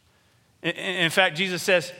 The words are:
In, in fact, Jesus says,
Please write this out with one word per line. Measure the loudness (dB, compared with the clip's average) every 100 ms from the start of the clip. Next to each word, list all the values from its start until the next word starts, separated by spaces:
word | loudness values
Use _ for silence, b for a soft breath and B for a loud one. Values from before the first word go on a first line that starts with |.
| _ b b b b _
In, | -6
in | -6 -4 -2 0
fact, | 4 2 2
Jesus | -4 -2
says, | 2 2 0 -10